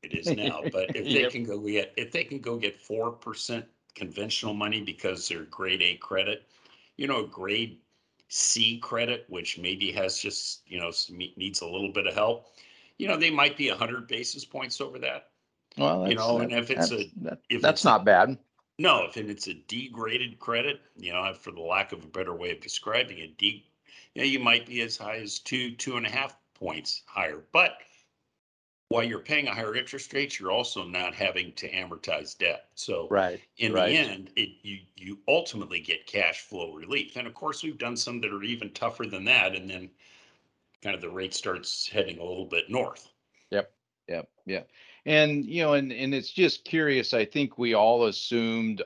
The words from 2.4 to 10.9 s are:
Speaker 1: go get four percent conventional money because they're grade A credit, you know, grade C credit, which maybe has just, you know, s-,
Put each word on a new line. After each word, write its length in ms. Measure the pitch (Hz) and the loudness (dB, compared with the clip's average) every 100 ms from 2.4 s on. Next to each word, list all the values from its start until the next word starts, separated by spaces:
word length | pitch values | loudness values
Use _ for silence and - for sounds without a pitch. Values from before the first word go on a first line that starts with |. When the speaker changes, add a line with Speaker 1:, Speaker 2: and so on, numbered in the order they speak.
Speaker 1:
go 160 | 120 117 | -6 -2
get 200 | 104 - | -2 -4
four 360 | - 110 117 | -6 -2 -2
percent 520 | 117 117 104 - 117 113 _ _ - | -4 -10 -8 -6 -6 -8 _ _ -12
conventional 560 | 90 101 107 - 110 | -10 -6 -4 -2 -2
money 280 | 104 104 104 | -2 -2 -2
because 440 | 98 - 95 90 - | -4 -4 -4 -2 -4
they're 180 | 85 | -6
grade 380 | 78 - 95 92 | -8 -6 -2 2
A 140 | 87 87 | 2 0
credit, 500 | - 95 101 107 _ _ _ - _ - | -2 -2 0 -2 _ _ _ -20 _ -6
you 120 | 139 | -2
know, 180 | 127 85 | -2 -2
grade 520 | 90 95 110 117 - _ _ _ _ - | -6 -2 -2 -2 -8 _ _ _ _ -6
C 500 | - - 117 113 117 | 0 2 4 2 0
credit, 460 | - 117 120 120 - | -2 0 0 -2 -6
which 300 | 90 85 85 | -8 -6 -4
maybe 320 | 87 95 95 | -4 -2 -2
has 280 | 90 95 - | 0 0 0
just, 520 | 101 - - - - | -4 -4 -6 -8 -10
you 80 | 92 | -6
know, 100 | |
s-, 220 | 85 | -4